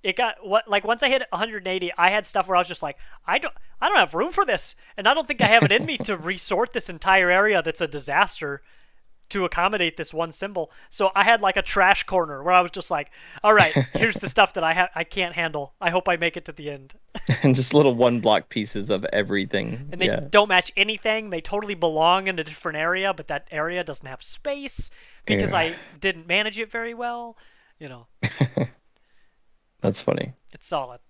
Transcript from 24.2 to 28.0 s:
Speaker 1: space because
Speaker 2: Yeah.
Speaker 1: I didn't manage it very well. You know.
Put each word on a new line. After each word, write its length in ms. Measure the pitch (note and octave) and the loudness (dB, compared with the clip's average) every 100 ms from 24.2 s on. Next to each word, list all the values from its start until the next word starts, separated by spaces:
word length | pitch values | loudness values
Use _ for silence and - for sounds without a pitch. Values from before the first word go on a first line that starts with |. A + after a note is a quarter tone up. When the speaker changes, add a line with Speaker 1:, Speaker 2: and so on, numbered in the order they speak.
Speaker 1:
space 680 | - - C#4+ C#4 C#4 - - - - - - | -14 -10 -8 -8 -8 -8 -10 -10 -20 -18 -2
because 280 | G#3 - | -2 0
Speaker 2:
Yeah. 40 | F3 | 0
Speaker 1:
I 160 | E3 E3+ - - | -2 -6 -18 -4
didn't 260 | F#3+ E3+ E3 | -4 -4 -2
manage 320 | F#3+ G#3+ G#3 | -2 -2 -6
it 100 | A3 | -8
very 240 | A#3 A#3 | -8 -8
well. 440 | A#3 A#3+ A#3+ A#3 A3+ - _ _ _ | -8 -8 -8 -12 -18 -20 _ _ _
You 80 | D3 | -18
know. 180 | B2 | -18